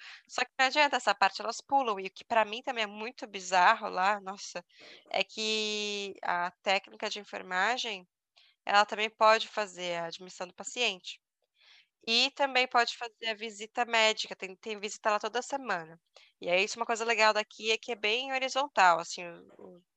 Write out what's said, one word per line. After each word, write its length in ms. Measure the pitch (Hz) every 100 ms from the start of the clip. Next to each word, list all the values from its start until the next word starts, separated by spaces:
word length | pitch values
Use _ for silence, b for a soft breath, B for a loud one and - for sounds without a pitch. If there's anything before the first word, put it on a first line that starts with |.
| B B _
Só 140 | - 247
que 60 | -
não 80 | 262
adianta, 300 | 302 285 254
essa 180 | 220 -
parte 260 | 196 -
elas 200 | 208 -
pulam. 380 | - 277 240 196
E 80 | 190
o 40 |
que 140 | - -
pra 200 | 226 208
mim 160 | 226
também 200 | 277 240 208
é 20 |
muito 400 | 208 220 - 226
bizarro 640 | 202 180 185 185 226 202
lá, 300 | 185 190 208
nossa, 420 | 190 202 - 175 - B B B _
é 120 | -
que 920 | - - 220 220 214 214 208 202 196 -
a 280 | - 175 180 -
técnica 460 | 208 196 220 214 214
de 100 | 208
enfermagem, 880 | 202 202 190 185 208 254 247 190 180 _ _ b b b -
ela 200 | 202 208
também 240 | 214 220
pode 380 | - 220 220 -
fazer 480 | - 202 175 180 170
a 80 | 165
admissão 400 | 165 185 - 180
do 60 |
paciente. 680 | - 196 247 226 180 - - _ _ _ b b b b _ -
E 240 | 233 269
também 360 | - 277 247 254
pode 300 | 240 233 -
fazer 300 | 233 - 226
a 60 | 208
visita 500 | 226 202 220 - 233
médica, 500 | 233 220 214 - -
tem, 200 | 190 185
tem 220 | 185 208
visita 320 | 202 - 220
lá 80 | 208
toda 220 | 214 240
semana. 580 | - 277 247 180 160 165 _ b b _
E 80 | 180
aí, 140 | 180 202
isso 120 | 233
é 40 |
uma 40 | 233
coisa 200 | 220 226
legal 280 | 214 214
daqui, 380 | 208 214 - 220
é 60 | 220
que 140 | -
é 20 | 220
bem 380 | 214 240 269
horizontal, 680 | 262 262 262 285 - 185 165
assim, 260 | 170 - 175
o, 520 | 170 - - 185 180
o, 60 | _